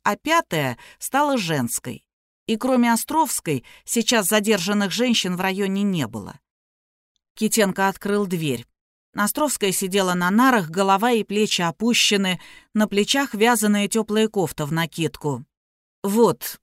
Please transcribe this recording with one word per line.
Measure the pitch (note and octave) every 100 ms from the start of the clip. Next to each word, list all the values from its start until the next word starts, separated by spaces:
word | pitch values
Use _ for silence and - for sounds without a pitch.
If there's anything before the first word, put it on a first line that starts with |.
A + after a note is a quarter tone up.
а | G3+
пятая | G#3 D4 E4 - E3 C3+ A#2+ - -
стала | - C4+ D4 C4
женской. | E3+ D3 A#2 - B2+ A#2 _ _ _ _ -
И | A3
кроме | B3+ B3+ A#3+
Островской, | A3+ - D#4 D4 - F3 C3+ - -
сейчас | - A#3 A3 A#3 F#3
задержанных | G#3+ G#3 G3+ F3 G#3 G3+
женщин | E3+ B3 A3 F#3+
в | F3+
районе | F#3+ F#3+ G3 G3
не | G3+ F3 A2+
было. | A2+ F2+ - _ _ _ _ _ _ _ _ _
Китенко | - G#3+ - G3 F3+ G3
открыл | F#3+ G3+ G#3 G3
дверь. | F3 D#3 A#2+ - _ _ _ _
Островская | - G#3 - D4 - G3+
сидела | - F#3+ G3+ F#3
на | F3+ F3+
нарах, | G#3 C4 A#3+ D#3
голова | E3+ G3 G3 A#3+
и | A3+
плечи | G3 G3+ G#3 -
опущены, | E3+ - A3+ A3+ - G3+ F#3+ F3 - - _
на | G#3+ G#3+
плечах | G3+ G#3 C#4 C#4
вязаная | G3+ A#3 A#3 G#3+ G#3 G3+
теплая | A3+ G#3+ G#3+ A3
кофта | G3+ D#3 - D3
в |
накидку. | E3 E3 - D3+ - D3+ B2+ - _ _ _ _ _
«Вот, | G3+ G#3+ G#3+ - - -